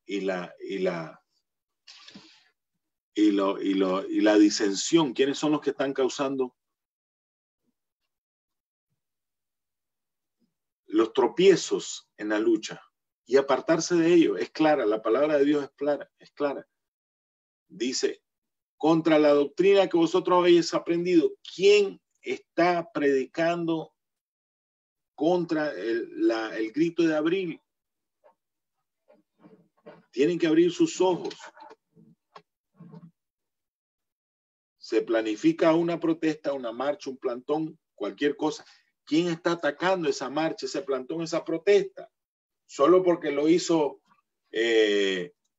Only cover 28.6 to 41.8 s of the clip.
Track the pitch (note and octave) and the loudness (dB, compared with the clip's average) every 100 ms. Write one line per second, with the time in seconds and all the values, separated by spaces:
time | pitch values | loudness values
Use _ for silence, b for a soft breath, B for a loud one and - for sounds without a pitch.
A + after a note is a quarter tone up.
28.6 | _ _ _ _ _ _ _ _ - - | _ _ _ _ _ _ _ _ -20 -20
29.6 | _ _ - - _ - D3 E3+ E3 D#3+ | _ _ -20 -20 _ -2 0 0 0 2
30.6 | F3 - D#3+ - F#3 F3 - - - - | 2 2 -2 0 -2 -2 -6 -14 -20 -20
31.6 | - - _ _ _ _ _ - _ _ | -20 -20 _ _ _ _ _ -20 _ _
32.6 | _ _ E3 E3+ E3+ _ _ _ _ _ | _ _ -20 -20 -20 _ _ _ _ _
33.6 | _ _ _ _ _ _ _ _ _ _ | _ _ _ _ _ _ _ _ _ _
34.6 | _ _ - A2 - A2+ A2 G#2+ D#3+ D#3+ | _ _ -4 -2 0 -2 -2 -2 0 2
35.6 | E3 D#3+ E3+ E3+ E3 D#3+ D#3+ D3+ D3 C#3 | 2 2 0 -2 -2 -2 -2 -4 -6 -6
36.6 | B2 A#2 C#3 C#3+ - C3 - A#2+ - D3 | -8 -6 -4 -6 -8 -8 -8 -8 -6 -4
37.6 | D#3+ - _ - G#2+ - C#3+ C#3 D3+ - | -4 -10 _ -10 -10 -4 -4 -2 -6 -6
38.6 | - b b _ - D3+ F3 E3 - E3+ | -16 b b _ -4 -2 0 -2 -4 -2
39.6 | D3 C#3+ F3 F#3+ D#3 C3+ B2+ C#3+ D#3+ - | -4 -2 -2 -2 -2 -4 -4 -4 -4 -4
40.6 | G3 D3+ - C3+ C3 E3 E3 E3 - D#3+ | -8 -8 -6 -6 -6 -8 -6 -6 -4 -4
41.6 | - G3+ | 2 2